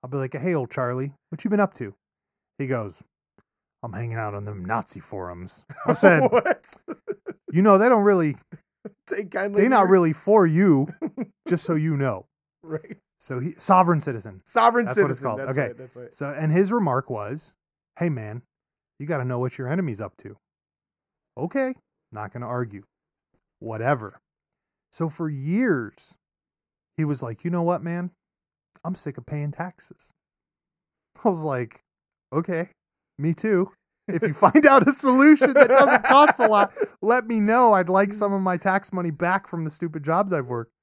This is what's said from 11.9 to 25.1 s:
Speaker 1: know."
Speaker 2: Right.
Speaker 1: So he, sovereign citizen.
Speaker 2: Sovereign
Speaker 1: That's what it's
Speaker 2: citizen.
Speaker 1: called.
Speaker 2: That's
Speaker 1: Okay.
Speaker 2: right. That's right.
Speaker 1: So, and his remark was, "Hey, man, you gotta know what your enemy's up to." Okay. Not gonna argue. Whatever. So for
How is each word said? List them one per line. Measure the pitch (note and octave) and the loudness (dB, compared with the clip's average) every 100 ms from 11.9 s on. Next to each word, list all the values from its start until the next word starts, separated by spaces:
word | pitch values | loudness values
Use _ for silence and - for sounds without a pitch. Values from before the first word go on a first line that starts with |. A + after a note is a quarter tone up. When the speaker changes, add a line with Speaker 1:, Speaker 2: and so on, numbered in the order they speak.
| D3 | -2
Speaker 1:
know." | C3+ G2 - _ _ _ | -2 -4 -10 _ _ _
Speaker 2:
Right. | D#3+ D#3 - - _ _ | -12 -12 -12 -20 _ _
Speaker 1:
So | - B2+ | -12 -8
he, | D3 - | -8 -10
sovereign | - F#3 F3 E3 | 2 4 4 2
citizen. | D3 A#2 G#2+ F#2+ - | -2 -10 -12 -20 -6
Speaker 2:
Sovereign | A#3+ A#3 A#3+ A3+ | 2 4 2 -2
Speaker 1:
That's | A3 | 0
what | D#3+ | 0
it's | B2 | 0
Speaker 2:
citizen. | C3+ | -4
Speaker 1:
called. | A2 C3+ | -6 -4
Speaker 2:
That's | C3+ | -4
Speaker 1:
Okay. | B2+ | -4
Speaker 2:
right. | G2 | -8
That's | C3 - | -20 -18
right. | B2 | -18
Speaker 1:
So, | - C#3+ | -12 -10
and | C#3+ D#3 | -6 -2
his | E3 G3 | 0 2
remark | A#3+ F3+ B2+ - | 0 0 -2 -4
was, | A2+ G#2 D3 - _ _ _ _ - | -10 -8 -12 -14 _ _ _ _ -6
"Hey, | F3 | -4
man, | C3 G#2 A2+ _ _ _ _ _ _ | -4 -10 -14 _ _ _ _ _ _
you | D3 | -8
gotta | D#3 | -6
know | B2+ B2 | -4 -4
what | B2+ - | -6 -6
your | B2+ | -6
enemy's | E3 E3+ G#2 | -4 -4 -6
up | G2+ _ | -12 _
to." | G2+ G2+ _ _ _ _ _ _ _ _ _ - | -20 -20 _ _ _ _ _ _ _ _ _ -10
Okay. | D#3+ C4+ C4 B3+ _ _ _ | -6 -4 -6 -6 _ _ _
Not | A2 G#2 | -14 -12
gonna | B2 A#2+ | -12 -8
argue. | B2 A#2+ G2+ - _ _ _ _ _ _ _ | -6 -8 -10 -20 _ _ _ _ _ _ _
Whatever. | A2+ A2 A#2 C#3 G#2+ _ _ _ _ _ _ _ _ | -14 -6 -4 -4 -6 _ _ _ _ _ _ _ _
So | - | -10
for | E3 | -10